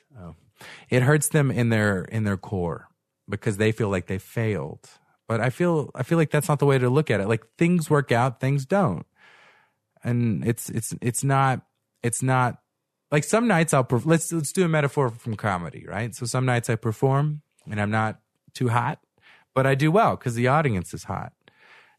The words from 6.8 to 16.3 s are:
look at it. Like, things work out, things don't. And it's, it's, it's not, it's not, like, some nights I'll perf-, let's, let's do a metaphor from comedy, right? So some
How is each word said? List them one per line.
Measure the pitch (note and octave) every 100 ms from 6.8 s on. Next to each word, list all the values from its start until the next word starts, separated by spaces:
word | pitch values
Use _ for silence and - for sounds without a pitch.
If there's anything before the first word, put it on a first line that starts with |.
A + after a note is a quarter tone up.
| B2
look | C#3 D#3
at | G#2
it. | G2
Like, | A2+ - -
things | E3+ F3+ D3+
work | D3 C#3
out, | A#2 B2+ A#2
things | C3 C#3+ C3+
don't. | G3 D3+ E2+ - _ - - _ _ _ _ _ _
And | - A#2+ A#2 E2+ E2+
it's, | A2+ -
it's, | - - -
it's | A#2+ -
not, | C#3 C3+ C3+ A#2 - _ _ _
it's | A#2+ -
not, | C3 B2+ B2 - _ _ _ _ -
like, | D3
some | - A3 A#3+
nights | E3+ E3
I'll | C#3+ B2
perf-, | A#2+ D3
let's, | D#3+ -
let's | E3 D3
do | G3 F3
a |
metaphor | D#3 C#3+ D3+ B2+
from | A#2 A#2+ G#2+
comedy, | A2 F#2 E2 D#2 D#2+
right? | F#2 A#2
So | -
some | A#2+